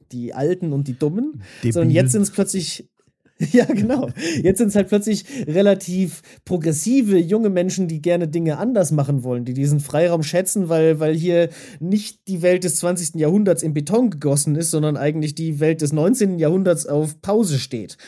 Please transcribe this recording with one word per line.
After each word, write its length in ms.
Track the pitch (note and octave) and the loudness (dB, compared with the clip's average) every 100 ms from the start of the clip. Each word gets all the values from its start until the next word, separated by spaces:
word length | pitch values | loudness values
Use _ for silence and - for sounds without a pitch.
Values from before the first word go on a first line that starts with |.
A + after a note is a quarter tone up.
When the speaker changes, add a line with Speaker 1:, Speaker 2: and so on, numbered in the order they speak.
| _ | _
Speaker 1:
die 220 | B2 A#2+ | -10 -8
Alten 400 | - D3 F3+ E3+ | -4 -2 -2 -2
und 140 | C#3 C#3+ | -2 -4
die 100 | B2 | -2
Dummen, 440 | D3+ F#3 D4 F#3 G2 - | -2 -2 -6 -8 -16 -6
Speaker 2:
Debilen. 140 | A#2+ | -2
Speaker 1:
sondern 160 | A2+ B2+ | 2 4
jetzt 200 | B2 B2+ | 4 4
sind's 180 | G#3 G3 | 2 0
plötzlich, 580 | - F#3+ G3 D#3+ - - _ _ | 0 -2 -2 -6 -10 -16 _ _
<laughs> 240 | _ _ - D3+ | _ _ -8 2
ja, 140 | B3 A3+ | 4 4
genau. 440 | A3+ G#3+ C4 - - D#4+ D4+ | 2 0 0 -2 -6 -4 0
Jetzt 180 | F3+ G3 | 2 2
sind's 160 | A3 G3+ | 2 2
halt 120 | F#3+ | 2
plötzlich 380 | G#3 G#3 G#3 - C4+ D3+ | 0 0 -4 -4 -8 -2
relativ 720 | D#3+ G3+ F#3+ - F3+ F3+ - - - - | 2 4 2 0 -2 -2 -4 -18 -18 -6
progressive, 720 | F3+ D#3+ D3+ G#3+ C4+ G#3+ F#3+ | -2 -2 -2 0 2 4 2
junge 320 | E3 G#3+ G#3+ | 4 2 2
Menschen, 400 | F3+ F#3 F#3+ F3+ | 0 0 0 -2
die 120 | D#3+ | -2
gerne 280 | E3+ F3 E3 | 0 0 0
Dinge 280 | E3 E3 D3+ | -2 0 0
anders 340 | G#3+ A#3 E3 | 0 2 2
machen 320 | D3+ C#3+ C#3 B2 | 2 2 -2 -2
wollen, 180 | B2 | -4
die 100 | B2 | -4
diesen 280 | B2+ C#3+ D3 | -2 0 0
Freiraum 420 | C#3+ D3+ F3 E3+ | 0 0 2 0
schätzen, 460 | D3+ F3 F#3+ G#3 E3+ | 0 -2 -2 -2 0
weil, 320 | E3 D#3+ D#3 | 2 4 2
weil 120 | D#3 D#3+ | 0 0
hier 340 | F3 E3+ E3 E3 - E3+ | 2 2 2 -2 -20 -10
nicht 440 | E3+ G#3 - - - | -2 -2 -4 -12 -8
die 120 | F#3 | 0
Welt 220 | F3+ F3+ | 2 2
des 140 | F3+ - | 0 -2
zwanzigsten 420 | F3 F3+ D#3+ D#3+ | -2 -2 -4 0
Jahrhunderts 440 | D3+ F#3+ G3+ D#3+ | 2 4 2 0
in 100 | D#3+ | -2
Beton 380 | D3+ D3 A3 B3 | -4 0 0 0
gegossen 440 | D3+ D3 C#3+ D3+ D3+ | 0 0 0 0 -2
ist, 160 | E3 | -2
sondern 240 | D#3 D3+ C#3+ | 0 0 0
eigentlich 400 | C#3+ D#3 D3+ D3 | -2 -2 -4 -4
die 240 | D#3+ D3 | -4 0
Welt 220 | D#3 E3 | 0 0
des 100 | D3 | 0
neunzehnten 480 | D3+ E3+ C4 G3+ F3 | 2 2 2 0 2
Jahrhunderts 460 | D#3 F#3 F#3+ E3 - | 2 2 2 0 0
auf 360 | D3 D#3 - | -2 -2 -4
Pause 380 | F#3+ G#3+ G#3 C#3 | -2 0 2 0
steht. 380 | - A#2 F#2 - | -4 -8 -10 -16